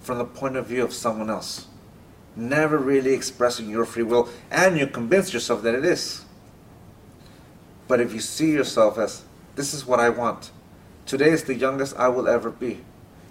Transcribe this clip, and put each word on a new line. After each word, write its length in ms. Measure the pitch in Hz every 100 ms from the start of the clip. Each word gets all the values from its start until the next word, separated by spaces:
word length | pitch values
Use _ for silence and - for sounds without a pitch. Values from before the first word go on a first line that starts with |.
from 180 | - 120
the 60 |
point 320 | 120 - 135 127
of 100 | 117
view 160 | 123
of 80 | 117
someone 380 | - 117 110 110
else, 360 | 95 - - - - - - - - - 113
never 400 | 120 147 156 151
really 380 | 131 139 131
expressing 560 | 127 - - 120 120 107
your 140 | 110 113
free 160 | 117
will, 260 | 113 120 120 - -
and 260 | 160 185 160
you 100 | 135
convince 460 | 120 117 196 190
yourself 300 | 117 - 107
that 120 | 113
it 100 | 123
is. 400 | 165 - - - - - - - - - - - - - - - - - - - -
But 120 | 123
if 120 | 117
you 80 | 110
see 300 | - - 156
yourself 480 | 151 - 120 107 113
as, 240 | 101 - - - -
"This 180 | - 139
is 140 | 151 127
what 140 | 120
I 80 | 117
want. 400 | 117 117 - - - - - - - -
Today 240 | 135 156
is 140 | 156
the 100 | 135
youngest 420 | 120 131 135 139 -
I 120 | 127
will 180 | 127 -
ever 240 | 120 113
be. 340 | - 127 98 - - - - -